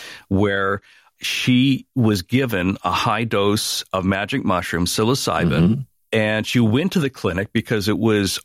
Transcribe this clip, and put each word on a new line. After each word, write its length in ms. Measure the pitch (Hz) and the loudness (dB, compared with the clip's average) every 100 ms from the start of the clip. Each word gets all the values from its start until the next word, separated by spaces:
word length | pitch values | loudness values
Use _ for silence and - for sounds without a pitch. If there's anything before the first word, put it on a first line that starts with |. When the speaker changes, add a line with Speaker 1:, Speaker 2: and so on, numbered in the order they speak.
| - - - | -18 -16 -4
Speaker 1:
where 540 | 95 104 98 98 101 _ - _ _ | 0 0 0 -2 -4 _ -20 _ _
she 680 | - - - 123 135 127 - 131 | -8 -4 2 4 4 0 -2 0
was 260 | 110 101 | 2 2
given 560 | - 127 131 101 90 98 | 0 0 0 0 -2 -2
a 80 | 90 | -2
high 320 | - 120 107 | -2 -2 -2
dose 580 | 117 107 101 107 - - - | 0 0 2 0 -2 -6 -4
of 140 | 95 92 | -2 0
magic 400 | 98 104 139 90 | -2 -2 -4 0
mushroom, 400 | 90 - 85 87 | -2 -2 -2 -2
psilocybin, 640 | - 110 135 - 82 85 | 0 0 0 0 0 0
Speaker 2:
Mm-hmm. 320 | 78 87 131 127 _ - | 2 2 2 -4 _ -4
Speaker 1:
and 340 | 110 107 110 110 | -2 0 -2 0
she 140 | 123 | 2
went 320 | 113 120 185 | 2 2 0
to 80 | 190 | 0
the 100 | 139 | -2
clinic 440 | - 101 87 107 | -4 -4 -2 -2
because 340 | 113 - 110 98 | -4 -2 -2 0
it 100 | 101 | 0
was 400 | 110 104 98 - | 2 2 0 -2